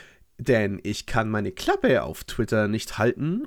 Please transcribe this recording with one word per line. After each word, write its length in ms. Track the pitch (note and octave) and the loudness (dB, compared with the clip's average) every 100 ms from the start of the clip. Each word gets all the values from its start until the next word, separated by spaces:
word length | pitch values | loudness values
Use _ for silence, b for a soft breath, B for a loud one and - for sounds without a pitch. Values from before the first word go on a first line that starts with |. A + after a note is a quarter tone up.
| B B _ - | B B _ -4
denn 420 | A#2+ A2+ G2+ G2 | 2 4 2 -2
ich 240 | G#2 G#2 - | -4 -6 -2
kann 240 | A#2 A2 | 0 0
meine 220 | G#2+ G2+ | 0 -2
Klappe 500 | - - G4 B3+ A#2 | -2 -2 2 4 2
auf 220 | C2 - | 0 -8
Twitter 420 | - - A#2+ A2 G#2 | -8 -4 0 2 2
nicht 320 | A2 - - | 0 -4 0
halten 460 | A2+ - D3 G#3 | 0 2 -2 -2